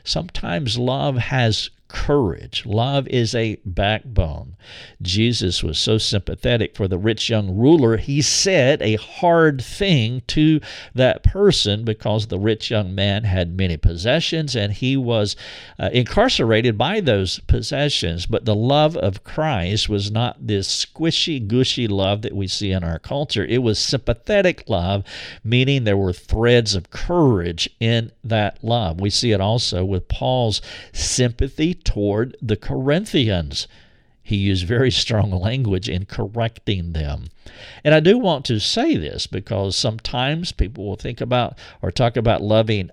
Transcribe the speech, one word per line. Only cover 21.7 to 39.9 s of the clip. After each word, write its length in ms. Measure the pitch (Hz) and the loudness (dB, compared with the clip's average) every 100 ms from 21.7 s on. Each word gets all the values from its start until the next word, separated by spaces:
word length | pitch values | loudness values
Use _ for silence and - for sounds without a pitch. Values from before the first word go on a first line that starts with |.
| - 113 | 0 -2
love 320 | 98 95 104 | 0 0 0
that 160 | 107 98 | -4 -6
we 120 | 95 | -6
see 220 | - 104 | -4 -2
in 140 | 95 | -2
our 140 | 85 80 | -2 -6
culture. 480 | - 139 147 110 80 | -6 -6 -4 -4 0
It 160 | 123 | 0
was 160 | 120 104 | 2 0
sympathetic 880 | - 131 - - - 208 185 - - | -2 -2 -2 -4 0 2 2 0 -2
love, 360 | 92 87 98 - - - - | -2 0 -2 -4 -12 -16 -10
meaning 420 | 107 123 131 139 | 0 2 4 2
there 120 | 110 98 | 2 2
were 160 | 95 | 2
threads 600 | 90 - 110 117 120 107 | -2 -2 2 6 6 4
of 160 | 101 - | -2 -6
courage 800 | - - 175 143 104 85 85 - - | -6 -2 4 4 4 0 -4 -8 -2
in 320 | 113 117 113 - | 0 0 -2 -10
that 400 | 110 110 101 - | -2 0 0 -4
love. 380 | 110 120 92 80 | -2 0 0 -2
We 80 | 101 | -2
see 240 | - 123 | 0 2
it 80 | 101 | 2
also 460 | 95 120 - 90 95 | 2 0 0 -2 -2
with 200 | 92 - | -2 -4
Paul's 520 | - 127 127 117 95 - - - | -4 -2 0 0 -2 -8 -18 -12
sympathy 840 | - - - 123 120 131 - 156 - | -6 -4 0 0 0 -4 0 -2 0
toward 520 | - - 101 101 127 - | -2 0 0 0 -2 -6
the 140 | 113 104 | -4 -2
Corinthians. 1120 | - 135 131 160 214 175 110 90 73 - - - - _ _ _ | -2 -4 0 0 0 0 2 0 -2 -8 -10 -16 -20 _ _ _
He 140 | - 104 | -4 -2
used 300 | 98 92 87 | 0 0 0
very 240 | 120 127 | 2 2
strong 400 | - - 110 98 | 0 0 0 0
language 580 | 92 95 131 117 95 - | 0 -2 -2 0 -2 -2
in 180 | 90 98 | -6 -6
correcting 840 | - 104 113 117 - - 95 85 | -6 -6 -4 -4 -4 -4 -4 -2
them. 360 | 78 73 71 - - - - - - | -4 -4 -6 -10 -18 -20 -20 -20 -2
And 120 | 151 | 4
I 60 | 156 | 6
do 180 | 160 247 | 6 4
want 260 | 214 143 - | 2 -2 0
to 140 | 110 | -2
say 360 | - - 311 185 | 0 0 0 0
this 300 | 73 - - | -2 -8 -8
because 480 | - - 101 98 | -8 -6 -4 -2
sometimes 800 | 90 120 | -2 -4